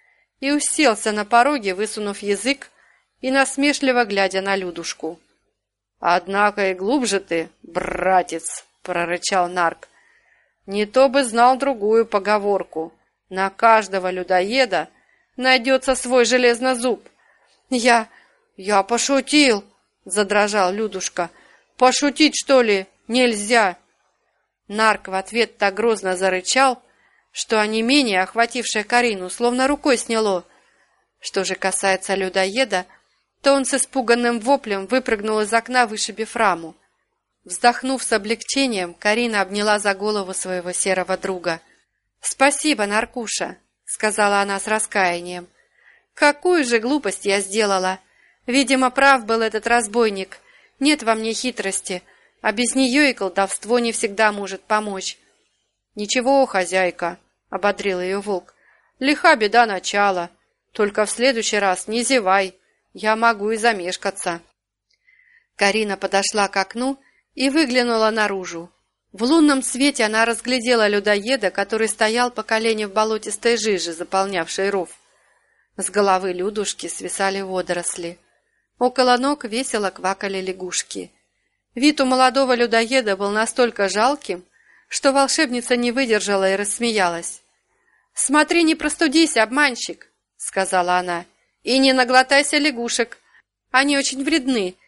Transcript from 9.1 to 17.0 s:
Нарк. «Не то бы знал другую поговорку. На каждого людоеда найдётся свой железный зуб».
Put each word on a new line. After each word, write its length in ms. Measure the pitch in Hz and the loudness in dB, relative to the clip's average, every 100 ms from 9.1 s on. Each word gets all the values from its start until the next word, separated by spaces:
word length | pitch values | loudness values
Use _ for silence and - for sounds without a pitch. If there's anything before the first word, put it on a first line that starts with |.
| 175 - 196 175 | -4 -2 0 0
Нарк. 400 | 180 165 - - _ _ _ _ _ _ _ - | 0 -2 -2 -12 _ _ _ _ _ _ _ -8
«Не 200 | 202 208 | -4 0
то 220 | 254 269 | 4 4
бы 160 | 269 | 4
знал 340 | 247 226 247 262 | 0 4 4 4
другую 480 | 277 233 208 226 220 | 0 -2 2 2 2
поговорку. 840 | 208 196 214 202 190 175 160 165 - _ _ - | 0 0 0 2 -2 -4 -8 -10 -12 _ _ -10
На 220 | 185 190 | -4 -4
каждого 600 | - 233 220 196 190 185 | 2 4 4 2 -2 -4
людоеда 800 | 185 180 185 196 254 247 175 165 _ _ _ _ - | -4 0 2 2 0 0 0 -4 _ _ _ _ -2
найдётся 600 | 254 262 233 262 269 254 | 2 2 4 0 0 -4
свой 280 | 240 254 | 0 2
железный 500 | 226 247 247 233 254 | 4 4 4 2 0
зуб». 340 | 247 247 214 | 0 -2 -4